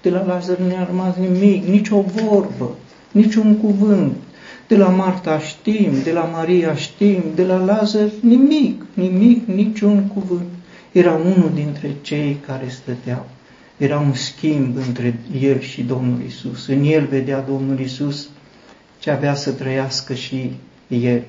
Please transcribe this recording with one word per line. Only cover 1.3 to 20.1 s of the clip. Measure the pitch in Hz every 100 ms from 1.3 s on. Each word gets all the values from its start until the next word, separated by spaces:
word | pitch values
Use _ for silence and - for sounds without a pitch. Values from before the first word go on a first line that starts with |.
| 180 202 190
nici | 175 202 220
o | 208
vorbă, | 190 214 220 202 185 - 127 - - - -
nici | 202 214
un | 220 214 214
cuvânt. | 214 196 214 196 147 - - - - - -
De | 208
la | 190
Marta | 185 190 180 - 156
știm, | - - - 214 185 135
de | 165
la | 170
Maria | 165 165 165 180 165
știm, | 147 - - 208 190 160
de | 165
la | 185 185
Lazar | 185 220 208 214 208 -
nimic, | 233 247 277 311 247 - -
nimic, | - 185 185 226 233 -
niciun | 190 208 214 208 208 196
cuvânt. | 202 185 175 175 - - - -
Era | 180 175
unul | 160 170 185 160
dintre | 143 147 143 147 143
cei | - 147 147 139 -
care | 131 127
stăteau. | - - 123 - 123 - - _ - - _
Era | 139 147
un | 147
schimb | 127 - - 156 147 127 123
între | 131 123 123 117 - 135
el | 135 131
și | - -
Domnul | 123 127 127 120
Iisus. | 131 - 131 117 -
În | 139
el | 147 156 139
vedea | 135 127 135
Domnul | 131 135 135 135
Iisus | 131 - 143 139 - - _ - - - _ _
ce | -
avea | 139 143
să | 139 143
trăiască | 127 131 131 135 - -